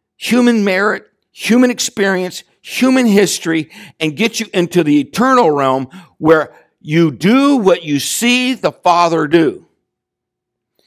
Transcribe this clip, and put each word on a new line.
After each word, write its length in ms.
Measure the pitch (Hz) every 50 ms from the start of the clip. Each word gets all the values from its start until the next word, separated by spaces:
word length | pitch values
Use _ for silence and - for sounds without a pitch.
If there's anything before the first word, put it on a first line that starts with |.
| _ _ _
human 480 | _ - - 226 247 247 240 240 220 202
merit, 440 | 202 185 185 202 214 - 202 - _ _ _ _ _
human 400 | _ - - - 220 247 254 247
experience, 720 | 240 - - - - - 196 196 190 180 185 180 - - - _ _ _
human 460 | _ - - - 254 262 254 262 254
history, 640 | 226 196 202 202 - - - - 170 160 160 151 - - - - - _ _
and 160 | 160 160 147
get 240 | 135 214 226 - -
you 60 | 226 - -
into 300 | 196 180 165 - 180 160
the 160 | 151 147 147
eternal 500 | 135 - - - 233 262 262 247 233 165
realm 400 | 151 143 139 135 131 135 131 127 - 185 - _ _ _
where 340 | - 156 160 156 143 - - - _ _ _ _
you 320 | - 151 151 165 170 160
do 460 | 131 104 - 190 233 269 277 285 285
what 260 | 262 202 190 175 170 170
you 160 | 151 147 139
see 540 | - - - - 226 240 247 254 254 254 262
the 180 | 208 - 160
Father 560 | - _ - 180 170 170 175 170 165 165 156
do. 380 | 143 156 170 160 135 92 - - _ _ _ _ _ _ _ _ _ _ _ _ _ _ _ _ _ _ _ _ _ _ _ _